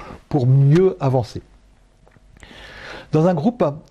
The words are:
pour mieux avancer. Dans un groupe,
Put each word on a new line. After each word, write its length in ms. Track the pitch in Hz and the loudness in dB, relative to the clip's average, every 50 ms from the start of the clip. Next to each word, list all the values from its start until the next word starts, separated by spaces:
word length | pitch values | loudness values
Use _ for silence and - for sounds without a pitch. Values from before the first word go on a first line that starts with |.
| - - - - - - | -14 -20 -20 -20 -12 -4
pour 180 | - 147 123 | -4 0 2
mieux 500 | 131 131 139 139 139 147 175 190 185 185 - | 2 4 4 4 4 4 4 4 2 0 -2
avancer. 420 | 147 135 127 131 120 - - - - _ _ _ _ _ _ _ _ _ _ _ _ _ _ _ _ _ _ _ - - - - - - - - - - - - - - - | -4 -2 -2 -2 -4 -6 -10 -18 -18 _ _ _ _ _ _ _ _ _ _ _ _ _ _ _ _ _ _ _ -20 -20 -20 -20 -20 -20 -20 -20 -20 -20 -20 -20 -10 -4 -2
Dans 140 | 156 160 | 0 0
un 60 | 185 180 | 0 0
groupe, 320 | 151 143 240 - - 180 147 143 156 - _ | 0 -2 -4 -2 -2 -4 -4 -4 -8 -14 _